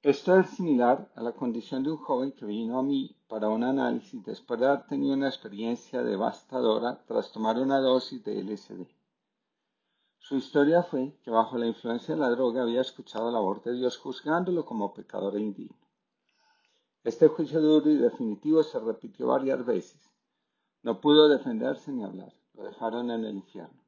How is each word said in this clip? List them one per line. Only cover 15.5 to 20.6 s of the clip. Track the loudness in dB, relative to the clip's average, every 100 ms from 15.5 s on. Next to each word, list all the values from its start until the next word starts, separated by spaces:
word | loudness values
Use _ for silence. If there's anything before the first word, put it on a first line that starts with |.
| -8 -14 -20 _ _ _ _ _ _ _ _ _ _ _ _
Este | -8 4 4
juicio | 4 -2 0
duro | 4 4 6
y | 4
definitivo | 2 0 -6 -4 2 2
se | 2 -4
repitió | -6 -6 -10 -6 0
varias | 0 0 -4 -2
veces. | -4 -4 _ _ _ _ _ _ _